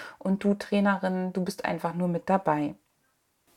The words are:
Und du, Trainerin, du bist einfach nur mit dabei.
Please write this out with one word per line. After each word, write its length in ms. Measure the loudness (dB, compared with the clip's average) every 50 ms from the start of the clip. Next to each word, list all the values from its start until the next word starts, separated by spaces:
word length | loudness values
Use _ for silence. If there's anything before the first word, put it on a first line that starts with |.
| -14 -14 -14 -6
Und 240 | -2 -2 0 2 2
du, 120 | 2 2
Trainerin, 800 | 0 0 0 2 2 4 4 2 2 0 -2 -2 -2 -2 -2 -2
du 100 | -2 -2
bist 220 | -2 -4 -4 -4
einfach 260 | -4 -2 -2 -2 -4 -2
nur 160 | 0 0 0
mit 220 | 0 0 0 2
dabei. 440 | 2 2 4 2 0 2 0 -4 -6 -10 _ _ _ _ _ _ _ _ _ _ _ _ _ _ _